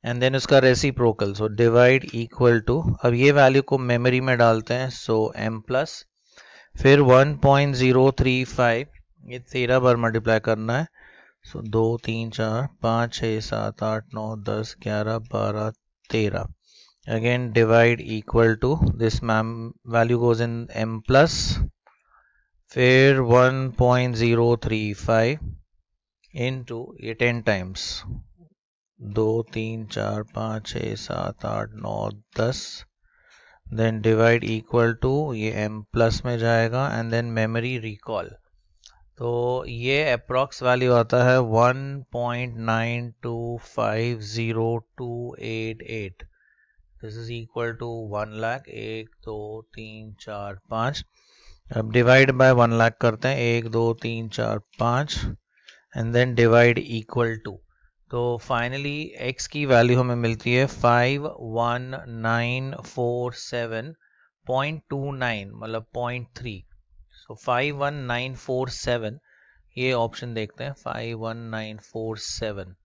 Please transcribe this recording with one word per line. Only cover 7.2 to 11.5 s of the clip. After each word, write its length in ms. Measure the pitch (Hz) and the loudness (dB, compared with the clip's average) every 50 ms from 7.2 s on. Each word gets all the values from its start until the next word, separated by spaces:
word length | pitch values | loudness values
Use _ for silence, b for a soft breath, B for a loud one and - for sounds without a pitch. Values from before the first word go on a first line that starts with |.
| 139 147 147 143 - | 8 4 2 4 4
पॉइंट 320 | 139 139 139 143 143 135 | 6 6 6 4 2 2
ज़ीरो 360 | 123 127 127 123 127 131 139 131 - | 2 4 4 6 6 6 4 4 4
थ्री 240 | 139 131 127 127 127 | 2 2 2 0 -2
फ़ाइव, 420 | 120 - - 123 120 113 120 139 - _ - _ _ _ _ - - | -4 0 0 2 2 2 0 -4 -8 _ -20 _ _ _ _ -18 -16
ये 80 | 123 127 123 _ | -16 -16 -16 _
तेरह 280 | - 127 123 120 127 131 | -4 -2 0 2 2 4
बार 180 | 127 127 120 117 117 | 6 4 4 4 2
मल्टीप्लाई 340 | 113 110 117 110 117 113 110 - 117 | 0 0 0 2 2 2 2 2 0
करना 260 | 110 107 110 110 117 | 0 0 0 -2 -2
है, 100 | 139 165 - b b b b b b b b b b _ - | -2 -4 -6 b b b b b b b b b b _ -14